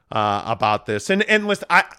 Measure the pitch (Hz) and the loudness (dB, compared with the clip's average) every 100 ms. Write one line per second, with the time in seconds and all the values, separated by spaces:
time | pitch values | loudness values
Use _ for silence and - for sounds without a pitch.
0 | _ 110 104 101 104 101 107 104 - 104 | _ -2 0 0 -4 -2 0 0 -2 -6
1 | - 190 214 214 208 196 - 180 - | -2 -2 2 0 0 -4 2 2 2